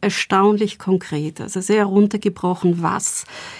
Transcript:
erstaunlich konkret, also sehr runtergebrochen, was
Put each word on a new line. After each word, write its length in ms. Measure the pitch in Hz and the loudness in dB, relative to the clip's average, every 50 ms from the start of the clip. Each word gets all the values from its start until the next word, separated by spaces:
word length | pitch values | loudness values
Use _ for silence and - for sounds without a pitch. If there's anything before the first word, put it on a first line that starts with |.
erstaunlich 760 | - 202 - - - - 196 190 196 208 214 208 214 202 - - | -2 -2 -2 -2 -2 0 2 4 4 4 4 2 0 -2 -4 -6
konkret, 640 | - 190 190 180 - - 160 147 151 151 - - | 0 0 0 0 0 -4 -6 -4 -4 -6 -6 -8
also 220 | - 202 - 185 | -10 -8 -6 -6
sehr 240 | 190 - 208 214 208 | 0 2 2 2 2
runtergebrochen, 960 | 196 190 202 208 208 - 208 - 202 185 - - 180 180 180 - 175 175 170 | 4 4 4 4 4 2 -2 -2 -2 -2 -2 -2 -2 -2 2 2 2 2 2
was 420 | 170 165 - - - - - - - - - - - - - | 0 -2 -2 -2 -4 -4 -4 -6 -8 -10 -14 -16 -16 -16 -16